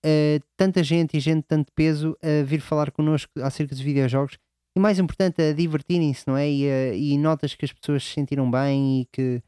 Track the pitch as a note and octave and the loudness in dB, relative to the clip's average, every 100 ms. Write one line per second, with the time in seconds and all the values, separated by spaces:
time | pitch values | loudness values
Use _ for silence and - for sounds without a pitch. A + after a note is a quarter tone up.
0 | D#3 D3+ D3+ D3+ _ - F#3+ F3+ D3 E3+ | 2 2 2 0 _ 0 0 2 2 2
1 | D#3+ D3+ C#3 D#3 - D#3 D3 - D#3 D3+ | 2 0 0 0 0 -2 0 0 2 2
2 | D#3 - D#3+ D3+ C#3 D3+ - D3+ D3 - | -2 -4 -2 0 0 -2 -2 -2 -2 0
3 | D3+ D3+ - - C3+ - C#3+ C3 C#3 C#3 | 0 0 -2 -6 -6 -4 -6 -4 -2 0
4 | C3 C3+ C#3 - _ _ _ - G#3+ F#3+ | 2 0 -2 -8 _ _ _ 0 2 2
5 | F3 - F#3+ E3 D#3 D3+ E3+ D3+ - F3 | 0 0 -2 2 0 2 0 -2 -2 0
6 | D#3 C3 - C3+ D3 C#3+ C#3 C3+ C3 G2 | 0 0 -2 -2 0 0 0 0 -2 -2
7 | D3 C#3+ D#3 D#3 C#3+ - C#3+ - - C#3+ | 0 2 2 0 -4 -6 -8 -8 -4 -4
8 | - - C#3 C#3 B2+ B2+ C#3 C#3 C3+ C3 | -4 -6 -4 -2 0 0 0 0 0 0
9 | B2 - C3 B2 | -2 -4 -4 -4